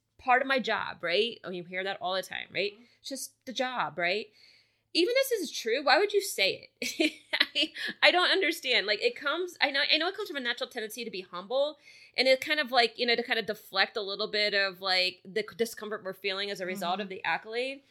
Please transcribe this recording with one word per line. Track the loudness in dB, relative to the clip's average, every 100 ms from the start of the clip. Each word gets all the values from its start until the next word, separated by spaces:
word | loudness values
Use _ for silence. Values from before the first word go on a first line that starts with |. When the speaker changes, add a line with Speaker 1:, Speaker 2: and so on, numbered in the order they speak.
| _ _
Speaker 1:
part | 2 4
of | 4
my | 2
job," | 2 -2 -4 -6
right? | 0 2 2 -2
Oh, | -10
you | -8
hear | -8 -6
that | -4 -4
all | -2
the | -2
time, | -4 -8 -6
right? | -2 -2
Speaker 2:
Mm-hmm. | -4 -20 _
Speaker 1:
It's | -12
just | -10 -10 _
the | -10
job, | -4 -2 -2 -4 0
right? | 0 0 -4 _ _ _ _ _ _
Even | 2 4
this | 4 2 0
is | -2
true, | -4 -2 0
why | 6 6
would | 6
you | 2
say | 0 2 0 0 -8 -8
it? | -6 0 0 -2 _
<laughs> | 0 0 0
I, | -2 -2 -6 4
I | 6
don't | 6 4
understand. | 4 2 0 0 2 2
Like, | 0
it | 0 0
comes, | -2 -2 -4 -2
I | 0
know, | 2 2
I | 2
know | 0
it |
comes | -4 -6
from | -6
a |
natural | -6 -6 -6
tendency | -6 -8 -8
to | -10
be | -10
humble, | -10 -10 -4 -2 -2 -4 -20 -20 -10
and | 0 4
it | 4
kind | 2 -2
of, | 0
like, | 2 2 2
you | 0
know, | 0
to |
kind | 0 -2
of | -2
deflect | -6 -4 0 0 -2
a |
little | -6 -6 -4
bit | 0 2
of, | 2 0 -2
like, | 0 2 0 -2
the | -8 -6 -4
c-, | -2
discomfort | -4 -4 -10 -8
we're | -8
feeling | -6 -4 -4 -4
as | -4
a | -6
result | -4 -2 -2
Speaker 2:
Mm-hmm. |
Speaker 1:
of | -4
the | -6
accolade. | -2 -2 -4 -6 -6 -8 _